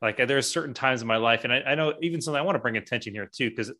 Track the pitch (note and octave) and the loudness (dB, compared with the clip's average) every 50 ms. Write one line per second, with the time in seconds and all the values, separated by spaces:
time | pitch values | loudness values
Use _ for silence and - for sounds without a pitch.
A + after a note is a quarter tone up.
0 | - A2 G#2 - B2+ A#2+ C#3 C#3 C3+ - - E3+ D#3 D3 A#2 - C3+ C3 B2+ A#2 | -2 0 2 2 2 2 2 2 2 0 0 -2 -4 -4 -4 0 2 2 2 2
1 | A#2 A2+ A2+ A2+ A2+ A#2 A#2 A2+ - A#2+ B2 C3+ C3 C3+ C#3+ D3+ D#3 D3+ D3+ - | 0 0 2 4 4 4 4 4 2 2 0 0 0 0 0 2 2 0 0 0
2 | D#3+ E3+ E3+ D#3+ - E3 D3 C#3 D#3 F#3+ G3 B2 A#2+ A#2+ A2 G#2+ - - B2 A#2+ | -2 -2 -2 -2 -4 -2 -2 0 0 0 0 0 0 -2 -2 -2 -4 -4 -4 -4
3 | - G#2+ G2+ G#2+ G2 - - - C3 A2+ A2+ - A2 G#2+ - | -4 -6 -8 -10 -10 -8 -4 -2 -2 -2 -2 -4 -6 -6 -6